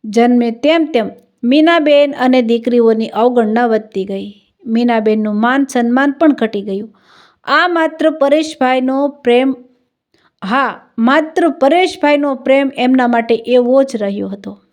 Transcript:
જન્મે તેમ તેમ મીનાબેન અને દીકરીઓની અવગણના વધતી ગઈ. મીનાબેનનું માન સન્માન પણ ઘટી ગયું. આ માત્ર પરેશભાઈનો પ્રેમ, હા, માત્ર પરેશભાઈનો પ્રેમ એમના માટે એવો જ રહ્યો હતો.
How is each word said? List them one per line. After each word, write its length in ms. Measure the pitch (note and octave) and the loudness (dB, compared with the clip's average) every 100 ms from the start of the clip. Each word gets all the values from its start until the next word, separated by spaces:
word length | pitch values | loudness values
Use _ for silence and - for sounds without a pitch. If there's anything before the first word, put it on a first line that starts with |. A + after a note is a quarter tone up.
| A3 | -2
જન્મે 460 | G#3 A#3+ B3 A#3 | 0 2 2 0
તેમ 340 | A3+ C#4+ E4 D4+ | -2 0 0 0
તેમ 260 | B3+ G3 - _ _ | -2 -4 -10 _ _
મીનાબેન 720 | A#3+ C#4+ D#4+ E4+ D4 C#4+ C#4+ C#4+ | 0 2 4 2 2 2 2 0
અને 220 | B3+ B3+ | 0 2
દીકરીઓની 640 | A3+ A#3 A#3 A#3+ A3+ A3 A3 | 2 -2 0 2 2 0 -2
અવગણના 580 | - A#3+ B3 G#3+ A3 A#3+ | 0 0 0 0 0 0
વધતી 400 | A3 G#3+ G3 F#3+ | -2 -4 -8 -8
ગઈ. 280 | G3 G3+ - _ _ E4 | -8 -10 -18 _ _ -6
મીનાબેનનું 760 | A3+ A#3+ A3+ G#3+ G#3+ G#3+ G#3 | -2 0 0 0 -2 -2 -2
માન 240 | A#3 C4+ C4+ | 0 0 -2
સન્માન 460 | B3 A#3 B3 C#4+ | -2 0 0 0
પણ 220 | C#4 D#4+ | 2 0
ઘટી 280 | C4+ A3 G#3 | 2 -2 -4
ગયું. 380 | G3+ G3 A3 _ _ _ _ _ | -6 -8 -10 _ _ _ _ _
આ 240 | - C#4+ F4+ | -2 0 2
માત્ર 420 | E4+ D#4+ D#4+ D#4 | 0 -2 0 -2
પરેશભાઈનો 1000 | D#4 C#4 D4+ D#4 - B3+ C4 B3+ C4 C#4+ | 0 2 2 0 -2 0 0 -2 -2 -4
પ્રેમ, 480 | C#4+ A#3+ A#3+ C4+ C4 - _ _ _ _ _ _ _ F#3+ | -4 0 2 2 -4 -12 _ _ _ _ _ _ _ -4
હા, 340 | B3 B3+ F3 _ - | -2 -2 -6 _ -4
માત્ર 520 | A#3 D4 D#4 F4+ F4 | 0 0 0 -2 -2
પરેશભાઈનો 840 | - C4+ E4+ F#4 F#4 D4 D4 C#4+ B3+ | 0 2 2 0 0 0 0 -2 -4
પ્રેમ 360 | B3+ C4+ C#4 - | 0 0 0 -2
એમના 300 | B3+ C4 B3 | 0 2 2
માટે 360 | A#3+ A#3 A3+ - | 0 0 -4 2
એવો 360 | B3 B3 C4 | 0 4 2
જ 120 | C4+ A#3 | 2 -2
રહ્યો 320 | G3+ G3+ G3 | -6 -6 -10
હતો. 340 | G3 G3+ G#3 _ | -12 -14 -18 _